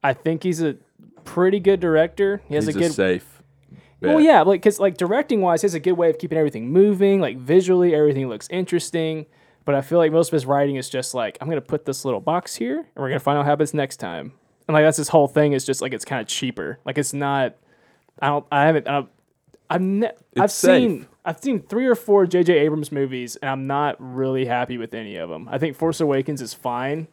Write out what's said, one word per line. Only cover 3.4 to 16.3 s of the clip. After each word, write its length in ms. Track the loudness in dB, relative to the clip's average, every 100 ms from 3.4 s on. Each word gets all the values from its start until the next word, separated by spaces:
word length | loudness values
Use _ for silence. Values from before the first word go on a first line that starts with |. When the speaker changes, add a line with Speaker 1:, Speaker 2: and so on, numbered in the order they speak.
| _ _ _ -20 _ _
Speaker 1:
Well, 140 | 0 4
Speaker 2:
bet. 80 |
Speaker 1:
yeah, 160 | 8 8
like, 200 | 6 4
'cause, 180 | 2 2
like, 160 | 0 0
directing-wise, 640 | -2 0 0 0 2 2
he 60 | 0
has 80 |
a 60 | -2
good 120 | -2
way 160 | 2 2
of 80 | 0
keeping 200 | -2 -2
everything 320 | -2 -2 -2
moving. 500 | 4 4 4 2 2
Like, 160 | 0 -4
visually, 580 | 2 2 4 4 4
everything 340 | 4 2 2 -4
looks 180 | -8 -6
interesting. 760 | -6 -2 -4 -4 -4 -4 -6 -10 _ _ _ -2
But 80 |
I 80 | -2
feel 160 | 2 2
like 120 | 4
most 180 | 4 2
of 20 |
his 140 | 0 0
writing 300 | 0 2 -2
is 120 | -6
just 240 | -6 -6
like, 240 | -6 -6 -6
"I'm 100 | -6
gonna 100 | -6
put 240 | -4 -6
this 180 | -4 -6 -4
little 120 | -4
box 340 | -2 -4 -4 -10
here, 200 | -6 -6
and 80 | -10 -10
we're 120 | -6
gonna 100 | -4
find 160 | -2 0
out 40 |
what 60 | 0
happens 280 | 0 0
next 240 | -2 -6 -6
time." 340 | -10 -10 -12 _ _ _ 0
And, 60 |
like, 100 | 4 4
that's 100 | 2
his 140 | -4
whole 180 | -2 0
thing, 240 | 2 0
is 140 | 0 -4
just, 160 | -4
like, 100 | -4
it's 140 | -8 -8
kinda 180 | -8
cheaper. 540 | -8